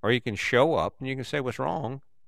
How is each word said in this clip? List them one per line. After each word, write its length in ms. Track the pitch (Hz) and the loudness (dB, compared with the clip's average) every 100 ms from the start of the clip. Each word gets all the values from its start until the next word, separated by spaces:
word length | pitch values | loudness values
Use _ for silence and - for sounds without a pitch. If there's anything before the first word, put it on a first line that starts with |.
Or 80 | 104 | 2
you 100 | 123 | 0
can 140 | 120 101 | 0 -4
show 400 | - 123 151 131 | 2 4 4 4
up 200 | 85 - | 0 -4
and 80 | 131 | -8
you 80 | 135 | -6
can 100 | 127 | -4
say 140 | 147 | -4
what's 180 | 127 - | -4 -4
wrong 440 | 135 170 120 135 - - | -4 -2 -4 -8 -14 -20